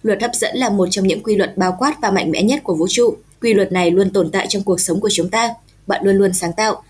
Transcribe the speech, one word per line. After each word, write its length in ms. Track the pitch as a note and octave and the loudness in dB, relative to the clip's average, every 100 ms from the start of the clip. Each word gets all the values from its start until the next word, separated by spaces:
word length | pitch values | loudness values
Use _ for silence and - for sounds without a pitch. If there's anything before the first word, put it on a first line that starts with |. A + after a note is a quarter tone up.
luật 200 | A3 G3 | -2 -2
hấp 140 | - - | -2 -2
dẫn 220 | - B3 | -4 -2
là 120 | B3 | -2
một 180 | G3+ F#3 | 0 0
trong 160 | G3 F#3+ | 0 0
những 160 | G#3+ | 0
quy 120 | A3 G3+ | 0 0
luật 220 | F#3 - | 0 0
bao 180 | F#3 F#3 | -2 0
quát 180 | C#4 D4+ | -2 -2
và 100 | G#3+ | -2
mạnh 200 | G3 - | 0 0
mẽ 120 | D#3 | 0
nhất 200 | G3+ C#4 | 0 0
của 120 | - D#3+ | -2 -2
vũ 120 | F3+ | 0
trụ. 260 | - A#3+ - _ _ | 2 2 0 _ _
Quy 120 | A#3 | 0
luật 180 | G3+ F#3+ | 2 2
này 200 | F3+ F3 | 2 2
luôn 180 | F3+ F#3+ | 2 2
tồn 220 | G3 E3 | 2 0
tại 160 | G3 - | -2 -2
trong 140 | G3+ | -4
cuộc 160 | G3 F3 | -2 -2
sống 220 | - E3+ | 0 -2
của 80 | G#3 | 0
chúng 180 | - E3 | 0 -2
ta. 240 | A3 A#3 A#3 _ _ - | 0 -2 -4 _ _ -6
Bạn 180 | - G3 | 0 2
luôn 100 | G3 | 4
luôn 180 | G3 | 2
sáng 200 | F#3 F3 | 0 -4
tạo, 300 | E3+ A3 - - | -2 -2 -2 -10